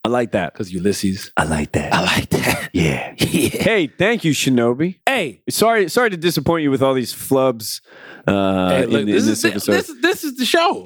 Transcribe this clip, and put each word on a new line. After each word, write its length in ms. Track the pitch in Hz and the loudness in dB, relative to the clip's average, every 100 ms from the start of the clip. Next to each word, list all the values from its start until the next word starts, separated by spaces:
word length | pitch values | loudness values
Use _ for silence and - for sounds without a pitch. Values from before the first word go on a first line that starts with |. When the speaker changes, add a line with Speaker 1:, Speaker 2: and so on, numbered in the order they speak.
Speaker 1:
I 40 | 113 | -2
like 240 | 123 120 | 0 0
that. 220 | 104 85 | -2 -4
Speaker 2:
'Cause 160 | - 95 | -6 -8
Ulysses. 580 | 90 98 95 98 92 - - | -4 -2 0 -2 -4 -6 -4
Speaker 1:
I 80 | |
like 280 | 80 78 73 | -2 -2 -2
that. 200 | - - | -4 -2
Speaker 2:
I 100 | - | -2
like 240 | - - - | 0 -2 -2
that. 380 | - - - - | -2 0 -4 -4
<laughs> 20 | - | -2
Speaker 1:
Yeah. 380 | - 67 - - | 0 -2 -6 -4
Speaker 2:
Yeah. 300 | - - - | -2 0 0
Speaker 1:
Hey, 380 | - 190 220 151 | 0 0 2 0
thank 360 | - 190 233 | 0 0 0
you, 80 | 165 | 0
Shinobi. 640 | 139 135 123 117 123 175 185 - | 0 2 2 2 2 -2 -2 -2
Speaker 2:
Hey. 340 | 262 156 - - | -2 -2 -8 -6
Speaker 1:
Sorry, 400 | - 220 226 180 | 0 2 2 2
sorry 220 | 240 240 | 2 0
to 60 | 175 | 0
disappoint 440 | 170 160 143 170 | -2 0 0 0
you 80 | 147 | 2
with 120 | 135 | 2
all 100 | 135 | 2
these 220 | 131 113 | 2 -2
flubs, 680 | - - 131 131 117 110 - _ - - - - | -6 0 2 2 0 -6 -12 _ -20 -20 -8 -2
uh, 420 | 98 95 95 92 | 2 2 2 2
Speaker 2:
Hey, 160 | 90 92 | 2 2
look, 140 | 113 | 0
Speaker 1:
in, 40 | 104 | 2
Speaker 2:
this 180 | 98 110 | 2 2
Speaker 1:
in 60 | |
Speaker 2:
is 100 | 107 | 0
Speaker 1:
this 0 | |
Speaker 2:
the, 60 | - | -2
Speaker 1:
episode. 220 | 101 - | -2 0
Speaker 2:
this 160 | 104 381 | 0 0
is, 120 | 254 | -2
this 220 | - 427 | -2 0
is 120 | 302 254 | -4 -4
the 80 | |
show. 400 | 247 339 339 302 | 0 2 2 -2